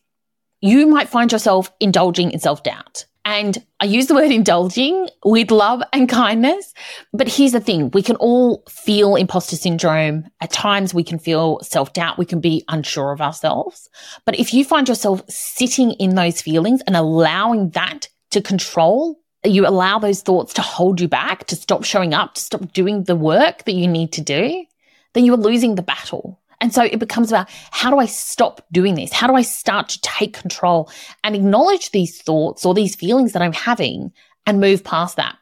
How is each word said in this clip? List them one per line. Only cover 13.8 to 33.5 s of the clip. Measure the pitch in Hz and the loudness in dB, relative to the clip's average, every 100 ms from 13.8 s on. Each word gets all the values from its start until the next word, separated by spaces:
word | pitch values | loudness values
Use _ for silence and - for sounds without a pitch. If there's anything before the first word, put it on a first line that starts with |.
| - - - - | -20 -20 -20 -8
But | - - | -4 -2
if | 233 | 0
you | 247 | 0
find | 277 311 254 | 2 2 2
yourself | 226 208 190 - | 0 0 -2 -4
sitting | - - - 247 262 240 | -14 -10 -4 -2 2 0
in | - 190 190 | 0 0 0
those | 170 165 | 0 -2
feelings | - 160 190 254 - | -2 0 2 0 0
and | 175 | 0
allowing | 160 160 160 175 220 226 190 | 2 2 2 2 0 0 -2
that | 170 180 - - _ - | -2 -6 -8 -16 _ -4
to | 208 | -4
control, | 208 190 - - 165 226 330 302 _ _ | -2 -4 -2 2 4 2 0 -6 _ _
you | - 190 190 | 2 4 4
allow | 190 185 214 | 4 2 0
those | 208 196 | 0 -2
thoughts | - 180 165 | 0 0 0
to | - | -6
hold | 170 - 180 180 | -6 0 0 2
you | 175 | 0
back, | 127 214 - - | -2 -2 -6 -8
to | 170 | -10
stop | - 190 | -4 -4
showing | 226 202 180 | -2 -2 0
up, | 151 - | 0 -2
to | - | -8
stop | - 214 190 | -10 -10 -6
doing | - 185 208 | -2 -2 -2
the | 185 170 | -2 0
work | 156 175 302 - | 2 4 2 0
that | - | -4
you | 180 175 | 0 0
need | 165 165 | 0 -2
to | - | -6
do, | 147 143 240 370 339 _ _ _ _ | -4 -2 -2 -4 -10 _ _ _ _
then | 240 | 2
you | 247 | 4
are | 240 | 4
losing | 208 240 233 190 | 2 2 0 0
the | |
battle. | 175 139 - - - 185 _ - | -4 -8 -8 -12 -12 -16 _ -4
And | 233 | 0
so | 247 | 2
it | 233 226 | 0 -2
becomes | 226 - 226 | -4 -2 0
about, | 214 190 - - | 0 -2 -12 -12
how | - 240 | -4 0
do | 277 | 2
I | 233 | 0
stop | - - - 233 - - | -4 -8 -2 -2 -2 -4
doing | 170 196 | 0 0
this? | 165 95 | 0 -4
How | - 240 | -2 2
do | |
I | 262 | 2
start | 233 - - 202 - | 2 -4 -4 -4 -4
to | - | -8
take | - - 208 | -8 -4 -6
control | - 180 - 180 170 156 - - - | -6 -10 -2 0 0 -2 -12 -20 -8
and | 214 | -4
acknowledge | 208 196 208 349 381 - | 0 2 4 4 2 0
these | 202 170 - | -2 -2 -4
thoughts | - 156 151 - | -2 0 -2 -2
or | 185 | 0
these | 185 196 | 2 0
feelings | - 170 247 240 | -4 -2 0 0
that | - | 0
I'm | 175 | -2